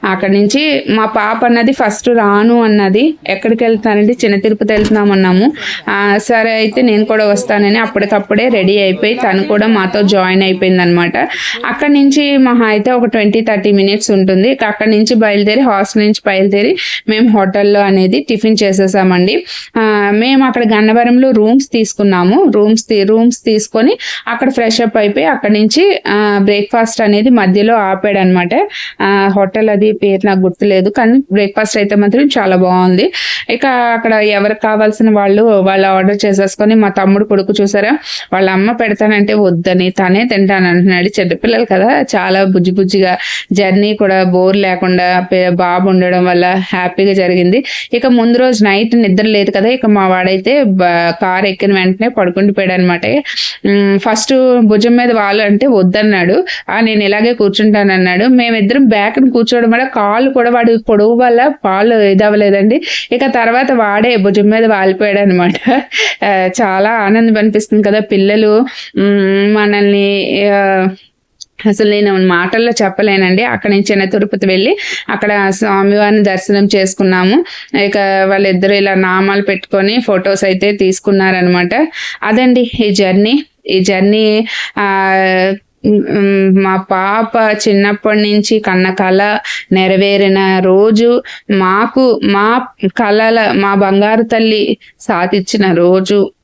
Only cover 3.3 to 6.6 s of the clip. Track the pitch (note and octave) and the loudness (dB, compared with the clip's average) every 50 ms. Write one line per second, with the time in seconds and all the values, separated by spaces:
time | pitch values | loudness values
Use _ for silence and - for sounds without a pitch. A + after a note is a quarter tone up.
3.3 | G3 F#3+ - A3+ A3+ A3+ B3 A3+ A3+ G#3 A3 A#3 G#3 G#3 G#3 G#3+ B3 B3 - G#3+ | -6 -4 -2 -2 0 0 0 0 0 0 0 0 0 2 2 0 0 0 0 0
4.3 | G3+ G3 F#3+ A3 G#3+ G#3 A3 G#3 A3 G#3 G#3+ G#3 G#3+ G#3+ G#3 G3+ G3 F#3+ F#3+ F#3 | 0 0 0 -2 -2 0 -2 -2 0 0 0 0 0 0 2 2 2 2 2 2
5.3 | F3+ F#3 G#3 C#4 D4+ - - - - - - - G#3 G3 G3+ G3+ G3+ G#3+ G#3+ - | 2 2 2 0 0 -2 -10 -10 -12 -10 -8 -6 -4 -2 0 0 0 -2 0 0
6.3 | A#3+ A3+ A3 A3+ A3+ A3 | 0 0 0 0 0 0